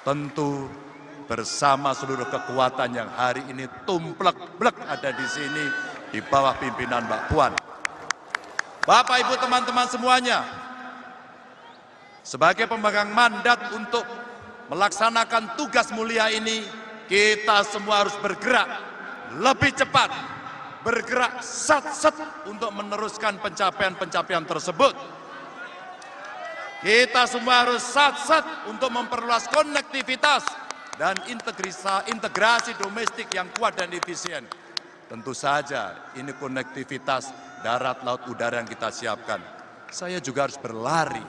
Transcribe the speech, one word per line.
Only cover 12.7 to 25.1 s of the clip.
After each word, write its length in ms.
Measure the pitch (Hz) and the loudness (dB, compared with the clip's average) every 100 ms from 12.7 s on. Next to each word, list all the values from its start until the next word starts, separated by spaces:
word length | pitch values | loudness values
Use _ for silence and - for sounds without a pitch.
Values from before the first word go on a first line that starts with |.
| 226 208 202 208 214 | 2 2 2 2 4
mandat 560 | 240 208 233 240 240 | 4 4 4 4 2
untuk 320 | 214 214 233 233 240 - - - - - | -8 -2 -2 -2 -10 -12 -14 -18 -18 -8
melaksanakan 880 | 160 202 - 226 226 220 226 220 233 | 2 2 4 2 4 2 0 0 -4
tugas 320 | 285 254 220 208 | 2 2 2 -2
mulia 320 | 226 226 220 220 | 0 2 2 2
ini, 480 | 220 226 202 - - - - | 0 -2 -4 -12 -14 -14 0
kita 560 | 196 214 208 214 208 202 | 6 6 6 6 6 4
semua 320 | 208 202 208 | -2 2 4
harus 160 | 202 - | 4 0
bergerak 480 | 202 180 220 240 190 - - - - - - 120 | -4 -2 2 4 4 -2 -10 -12 -12 -12 -12 2
lebih 400 | 233 269 277 269 | 2 4 2 2
cepat, 320 | 269 269 214 - - - - - - - | 4 4 4 0 -8 -10 -12 -12 -14 -8
bergerak 560 | 220 233 214 247 240 247 226 | 0 0 2 2 2 0 -8
sat-set 720 | - - 302 294 - 311 302 302 - 196 | -6 4 2 2 2 2 2 -10 -10 -12
untuk 240 | 214 226 | -6 -6
meneruskan 640 | 202 202 208 214 - 220 202 208 | -6 -6 -4 -4 -2 -2 -2 -6
pencapaian-pencapaian 960 | 160 196 - 190 175 180 175 165 175 | 0 0 2 -2 0 -2 -2 0 -2
tersebut. 480 | 156 156 180 170 269 - - | 0 -4 -4 4 4 4 -12